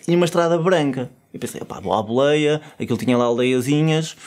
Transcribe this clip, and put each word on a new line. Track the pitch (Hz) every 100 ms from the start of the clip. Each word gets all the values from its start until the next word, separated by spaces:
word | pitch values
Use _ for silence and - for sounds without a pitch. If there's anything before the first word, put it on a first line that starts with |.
| -
e | 175
uma | 170
estrada | 170 170 170
branca. | 170 175 143 131 123 - _
Eu | -
pensei, | 120 -
"Opá, | - -
vou | 95
à | 98
boleia", | 104 120 143 151 147 151 - -
aquilo | 117 113
tinha | 110 120
lá |
aldeiazinhas, | 120 120 127 127 123 147 160 156 160 -